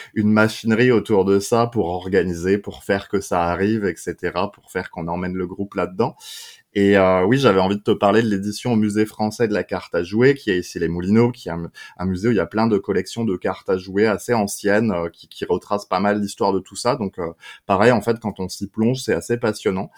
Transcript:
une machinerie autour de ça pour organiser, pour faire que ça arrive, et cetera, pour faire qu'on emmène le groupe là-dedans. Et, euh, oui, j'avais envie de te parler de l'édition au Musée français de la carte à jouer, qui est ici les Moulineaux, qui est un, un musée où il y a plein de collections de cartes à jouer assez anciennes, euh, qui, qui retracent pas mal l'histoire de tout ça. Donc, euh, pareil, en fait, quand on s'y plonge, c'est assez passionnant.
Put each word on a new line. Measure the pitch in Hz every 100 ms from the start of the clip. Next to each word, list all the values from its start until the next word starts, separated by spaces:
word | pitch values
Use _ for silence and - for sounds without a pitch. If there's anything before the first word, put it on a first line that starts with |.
| - 107
une | 104
machinerie | 107 110 - 113 110 127
autour | 113 98 104 95
de | 98
ça | 98 117 117
pour | 113 85
organiser, | 90 92 95 90 85 92 101
pour | 101 -
faire | - 98 -
que | 98
ça | - 92
arrive, | 87 87 101 113 101
et | 82
cetera, | - 82 87 87 98
pour | - -
faire | 92 92
qu'on | - 82
emmène | 87 90 92
le | 87
groupe | 95 101 95
là-dedans. | 87 92 127 - - - - - _
Et, | 104 101 98
euh, | 92 92 95
oui, | 135
j'avais | 131 95
envie | 92 104
de |
te | -
parler | 101 104 107
de | 117
l'édition | 98 101 104 123
au | 113
Musée | 107 101 107
français | - 107 - 113
de |
la | 98
carte | - 92 - 85
à |
jouer, | 87 104 131 139
qui | -
est | 90
ici | - 90
les | 82
Moulineaux, | 85 90 110 120
qui | 123 90
est |
un, | 85 85 - - -
un | 92
musée | 90 113
où |
il | 107
y |
a | 82
plein | 107 113
de | 101
collections | 101 92 95 117 113
de | 90
cartes | 101 92 -
à | 92
jouer | 92 95 110
assez | 98 -
anciennes, | 120 101 - 98 104 113
euh, | 87 85
qui, | - -
qui | -
retracent | - 90 - 104 -
pas | 92
mal | 101 104
l'histoire | 101 - 101
de | 95
tout | - 98
ça. | 120 139
Donc, | 98 -
euh, | 82 85 - - -
pareil, | 95 113
en | 117
fait, | 117 110
quand | 104 92
on | 92
s'y | - 98
plonge, | - 113 131
c'est | -
assez | 82 - 120
passionnant. | 117 107 104 95 -